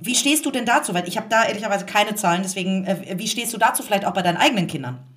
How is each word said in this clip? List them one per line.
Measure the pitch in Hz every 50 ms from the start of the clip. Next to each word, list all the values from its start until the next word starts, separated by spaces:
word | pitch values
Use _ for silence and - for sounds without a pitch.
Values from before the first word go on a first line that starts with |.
| -
Wie | - 247
stehst | - - 277 302 302 -
du | 302
denn | - 254 247
dazu? | 233 240 294 294 - 190
Weil | 180 180 185
ich | -
habe | 220 208 -
da | 226 220 220
ehrlicherweise | 196 202 202 214 214 202 196 185
keine | - - 208 208 214 214
Zahlen, | 214 - 180 170 180 190
deswegen, | 185 - 196 185 190 190 190 185
äh, | 196 190 - - - 185 180
wie | 220
stehst | 220 - 233 233 233 226
du | 208
dazu | 220 240 - - -
vielleicht | - 214 196 -
auch | - 185
bei | 196
deinen | 185 180 170
eigenen | 175 - 311 269 202 175
Kindern? | 160 - 147 131 123 127 - - - -